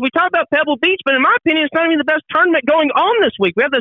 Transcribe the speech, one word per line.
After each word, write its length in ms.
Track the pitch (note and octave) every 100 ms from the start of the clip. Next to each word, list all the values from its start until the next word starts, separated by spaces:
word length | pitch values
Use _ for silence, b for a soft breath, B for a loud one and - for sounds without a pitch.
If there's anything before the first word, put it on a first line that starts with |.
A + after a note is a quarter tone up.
we 100 | C4
talk 160 | E4 F4+
about 240 | F4+ D4
Pebble 240 | D4 D4+ B3+
Beach, 240 | E4+ F#4+ -
but 80 | C4
in 60 |
my 100 | D4+ A#4+
opinion, 240 | - D#4
it's 80 | D4
not 140 | D#4+ E4
even 100 | D#4+
the 80 |
best 160 | C4+ D#4 -
tournament 400 | D#4 F4+ D#4+ B3
going 240 | D#4+ D4
on 320 | B3 F#4 A#4
this 80 | D#4 -
week. 140 | F#3+ F#3
We 60 |
have 80 | C#4
the 80 | C4+